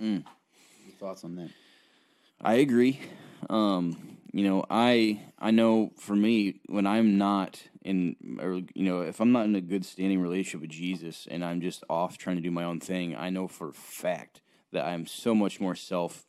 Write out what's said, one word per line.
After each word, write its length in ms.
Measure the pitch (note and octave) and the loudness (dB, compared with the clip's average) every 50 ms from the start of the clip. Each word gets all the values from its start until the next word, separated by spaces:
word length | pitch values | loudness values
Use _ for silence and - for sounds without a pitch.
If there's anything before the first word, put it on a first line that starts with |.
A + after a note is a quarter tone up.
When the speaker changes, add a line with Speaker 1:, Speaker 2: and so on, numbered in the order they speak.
Speaker 1:
Mm. 220 | A2 A2 G#2 F2+ - - - _ _ _ _ _ _ _ _ _ - | -4 -2 -2 -2 -4 -8 -18 _ _ _ _ _ _ _ _ _ -20
Speaker 2:
Your 100 | - - - | -20 -18 -14
thoughts 260 | G2+ F#2+ F#2 - - | -12 -12 -12 -12 -12
on 100 | E2+ F2 | -12 -12
that? 120 | F2 E2+ D#2 - _ _ _ _ _ _ _ _ _ _ _ _ _ _ _ _ - | -12 -12 -14 -16 _ _ _ _ _ _ _ _ _ _ _ _ _ _ _ _ -4
Speaker 1:
I 140 | - F2 A2+ | 0 2 4
agree. 460 | A#2+ D3 C#3+ A#2+ A#2+ B2 C3 C3+ C3+ - - - - - - - - - - | 4 6 6 6 6 6 6 4 0 -6 -16 -18 -20 -20 -20 -20 -14 -6 -2
Um, 680 | - A2 G#2+ G2+ G2 F2+ F2 E2+ E2 - - - - - - - | 0 2 2 2 2 2 0 -2 -4 -6 -10 -18 -20 -20 -14 -8
you 120 | - F2+ G2+ | -2 0 0
know, 200 | G2 F#2+ F#2+ - - | 2 2 0 0 0
I, 500 | - A2 A#2+ B2 B2 A#2 A2+ A2 G#2+ G#2 - - - - | 0 2 4 4 6 4 4 2 0 -2 -8 -16 -12 -4
I 120 | - G#2+ | 0 4
know 420 | A2+ A2+ A2+ A2+ A2 A2+ G#2+ - - | 4 6 6 6 6 4 2 0 -4
for 180 | - - - G#2 | -10 -6 0 2
me, 460 | G2+ G#2 A2 A#2 A2 G2+ F#2+ - - - | 4 4 4 4 4 2 0 -2 -6 -8
when 200 | - - G2+ G2 | -4 -2 0 0
I'm 320 | G2 G#2 A2+ A2+ G#2+ G2 G2 | 2 4 4 6 6 6 6
not 420 | G2 G2+ G2+ G2 F#2 - - - - - - - - | 4 4 2 0 -2 -4 -6 -14 -20 -20 -20 -12 -6
in, 320 | - F#2+ F#2 F2+ E2+ - - - - B1+ G1+ | -2 0 0 0 0 -2 -6 -10 -12 -8 -6
or, 140 | - F#2 F#2 F#2 F2+ - - | -4 -4 -4 -4 -6 -8 -4
you 100 | - F#2+ | -2 0
know, 180 | F#2+ F2+ F2+ | 0 0 0
if 180 | F2 D#2+ - - | -2 -4 -2 2
I'm 120 | A2+ A#2+ | 4 4
not 120 | B2 A#2+ A2 | 4 4 4
in 100 | G#2 G#2 | 2 0
a 40 | G2 | 0
good 240 | F2+ E2+ G2 G2 F2+ | 0 -2 -4 -4 -4
standing 360 | - - - F#2+ G2 G2 F#2 | -6 -6 -2 0 0 2 2
relationship 400 | F2+ F2 F2 F#2+ F#2+ - - E2+ | 0 0 -2 -2 -4 -4 -8 -10
with 80 | D#2 D#2+ | -12 -12
Jesus 560 | D2+ D#2+ F2 F2+ F#2 E2 E2 E2 D#2 - - - | -10 -8 -6 -6 -6 -6 -8 -12 -14 -14 -14 -10
and 140 | C#2 F2 F2 | -8 -6 -6
I'm 160 | F2 F2 E2+ | -4 -4 -4
just 220 | E2+ F2+ E2 - - - | -4 -4 -6 -8 -6 -4
off 260 | D#2+ E2 F2+ F#2 - - | -2 -2 -2 -4 -6 -8
trying 180 | - F#2+ F2+ | -6 -4 -4
to 60 | F2 | -2
do 80 | D#2+ F2 | -2 -4
my 120 | F2 F2 E2+ | -4 -4 -4
own 140 | E2+ F2 E2 | -4 -6 -6
thing, 340 | - - F#2 F#2 F2 E2+ D#2+ | -6 -6 -4 -4 -4 -4 -6
I 140 | A1+ D#2+ F#2 | -6 -6 -6
know 160 | F#2 F#2 F#2 F2+ | -4 -4 -6 -8
for 200 | - - E2+ D2 | -10 -12 -12 -12
a 20 | |
fact 680 | - - - - - - - F2+ F2 D#2+ - - _ _ _ _ _ _ _ _ | -14 -14 -18 -18 -14 -8 -4 -4 -4 -4 -8 -16 _ _ _ _ _ _ _ _
that 160 | - E2+ C#2 | -6 -6 -4
I'm 200 | E2+ F2 E2+ E2 | -4 -4 -6 -8
so 280 | - - - - A#2+ A2+ | -10 -10 -4 0 2 2
much 260 | A2 G2+ F#2+ - - | 2 2 0 -2 -2
more 140 | G2+ F#2 F2 | -4 -4 -4
self 500 | - - - F#2 F2+ F2 E2+ - - - | -6 -6 -6 -4 -4 -4 -4 -6 -12 -20